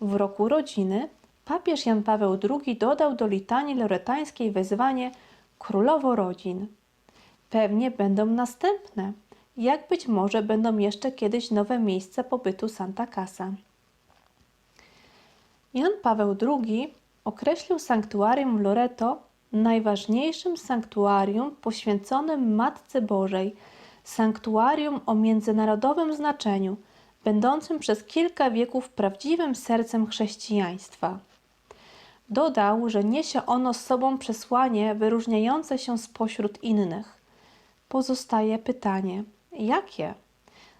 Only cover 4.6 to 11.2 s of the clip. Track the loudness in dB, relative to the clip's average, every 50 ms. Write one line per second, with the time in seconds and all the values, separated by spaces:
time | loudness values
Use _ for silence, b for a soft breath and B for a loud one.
4.6 | -2 0 0 0 0 0 0 -2 -4 -6 -10 B B B B B B B B -14
5.6 | -8 -2 0 2 4 4 4 4 2 2 2 2 0 -2 -4 -6 -8 -8 -6 -6
6.6 | -8 -10 -12 _ _ _ _ _ b b b b b b b b _ _ 0 2
7.6 | 2 2 2 2 0 0 0 0 2 2 2 2 2 2 2 0 0 -2 -4 -2
8.6 | 0 0 0 -2 -4 -8 -8 -6 -6 -6 -8 -12 _ b b b b b _ -2
9.6 | 0 0 0 0 0 -2 -2 -2 0 0 2 2 2 2 0 0 0 2 2 2
10.6 | 2 2 2 2 2 0 0 -2 -4 -6 -4 -2